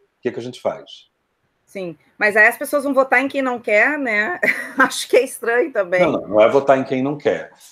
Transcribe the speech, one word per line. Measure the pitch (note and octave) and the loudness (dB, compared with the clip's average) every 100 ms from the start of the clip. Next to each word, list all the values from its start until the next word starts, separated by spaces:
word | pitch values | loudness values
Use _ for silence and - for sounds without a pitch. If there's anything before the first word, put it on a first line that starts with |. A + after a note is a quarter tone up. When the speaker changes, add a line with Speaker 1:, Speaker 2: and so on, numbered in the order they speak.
| _ _ | _ _
Speaker 1:
que | A#2+ | -10
que | A#2+ | -8
a | |
gente | B2 - | -12 -8
faz? | G2 D#2+ - - _ _ _ _ _ _ _ | -8 -8 -12 -20 _ _ _ _ _ _ _
Speaker 2:
Sim, | G3 F3+ D3+ _ - | -14 -14 -14 _ -4
mas | G#3 G#3 | 0 4
aí | A3 | 4
as | A#3+ | 4
pessoas | C#4+ D4 | -4 -2
vão | C#4 | 0
votar | C4 C4 B3+ | 0 2 2
em | C#4 | 0
quem | C#4 | -4
não | C4 B3 | -4 -4
quer, | A#3 G#3 B3+ D4 | 0 2 2 0
né? | B3+ G#3 A3 F4+ | -2 -2 -2 -2
<laughs> | - - - - | -2 -2 -4 0
Acho | C4 - - | 0 -2 0
que | B3+ | 0
é | |
estranho | C4 - A3+ A#3+ - | 0 -4 -2 0 0
também. | G#3 F3 F3+ | -2 0 2
Speaker 1:
Não, | E3 | 2
não, | G2+ F2+ | 0 0
não | G#2+ | 4
é | A2+ | 4
votar | C#3 C#3 C3+ | 4 2 2
em | |
quem | B2+ C3 | 0 -4
não | C3+ D3 | -4 -2
quer. | A2 E2 D#2 _ - | -2 -4 -6 _ -20